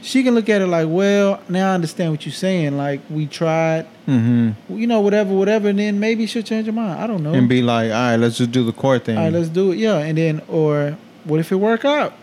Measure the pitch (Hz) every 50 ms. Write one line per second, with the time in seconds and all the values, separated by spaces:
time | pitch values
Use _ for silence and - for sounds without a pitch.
0 | - - - 254 262 254 240 233 220 214 214 202 196 180 175 165 160 160 160 180
1 | 196 202 202 202 202 196 196 196 - - 175 185 190 190 190 185 170 156 - -
2 | 180 165 156 147 - 156 135 - - 185 190 180 160 147 143 143 143 143 143 135
3 | - - 160 151 151 143 - - 170 160 160 160 165 160 160 160 165 - - -
4 | - - 135 123 113 117 123 120 117 113 110 107 - - 190 214 220 233 240 220
5 | 202 202 196 208 214 190 196 190 196 196 214 220 202 208 202 202 208 208 208 202
6 | 202 220 233 220 226 202 - 240 214 - 226 220 220 220 220 226 233 208 160 151
7 | 185 226 233 185 151 147 160 135 123 120 127 127 123 120 120 117 113 113 107 113
8 | 123 123 117 113 117 120 113 - 123 120 117 131 123 113 110 - - 135 131 123
9 | - - 113 110 165 160 160 170 170 165 160 180 190 196 175 185 220 220 208 160
10 | 147 156 160 156 165 160 156 156 - - - 165 156 151 147 147 147 147 151 -
11 | - - - - - 165 151 156 165 - 196 190 202 214 226 226 - 277 285 294
12 | 247 165 - -